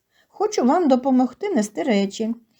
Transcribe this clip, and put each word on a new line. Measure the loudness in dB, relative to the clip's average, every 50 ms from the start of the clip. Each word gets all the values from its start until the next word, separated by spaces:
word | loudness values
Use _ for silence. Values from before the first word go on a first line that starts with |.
| _ _ _ _ _ _
хочу | _ -4 -4 -2 -2 0 0
вам | 2 2 2 4 4
допомогти | 2 2 2 2 2 2 2 0 -2 -6 -6 -2
нести | -2 -2 -2 -2 -6 -6 -2
речі. | 0 0 0 0 -2 -4 -6 -6 -6 -6 -10 _ _ _ _